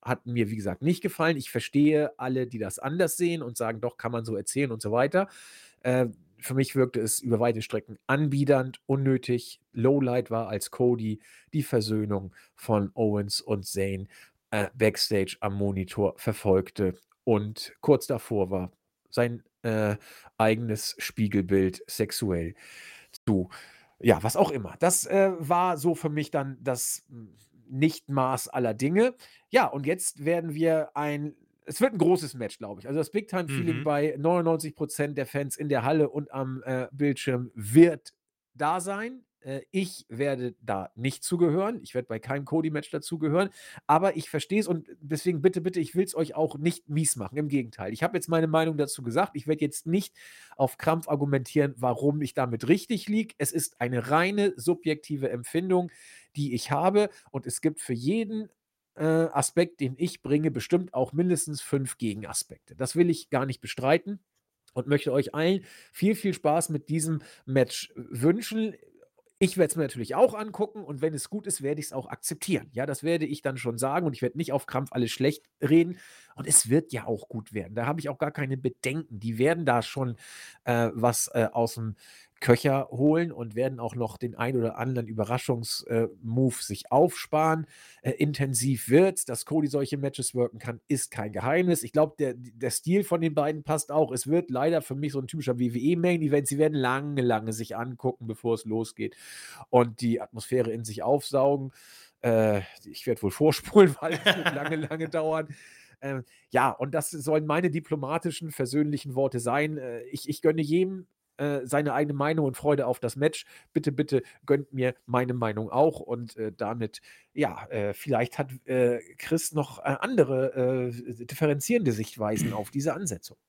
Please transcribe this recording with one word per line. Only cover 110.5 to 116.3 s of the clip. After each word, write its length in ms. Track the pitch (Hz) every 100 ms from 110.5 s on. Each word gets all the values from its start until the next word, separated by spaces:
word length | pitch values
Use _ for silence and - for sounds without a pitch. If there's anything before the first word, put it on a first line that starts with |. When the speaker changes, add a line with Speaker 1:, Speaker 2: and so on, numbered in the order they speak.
| 160
Speaker 1:
jedem, 440 | 147 165 185 190 180 _ _ _
äh, 300 | 143 143 127
seine 260 | 143 151
eigene 240 | 127 147 143
Meinung 300 | 143 160 147
und 100 | 123
Freude 300 | 147 143 123
auf 140 | 127
das 160 | 120 135
Match. 300 | 147 156 - - _
Bitte, 200 | - 151
bitte 300 | 135 147 135 - - -
gönnt 260 | 139 139
mir 220 | 135 127 123 -
meine 280 | 123 123
Meinung 360 | 123 117 107 110
auch. 300 | 117 151 156
Und, 360 | - 120 117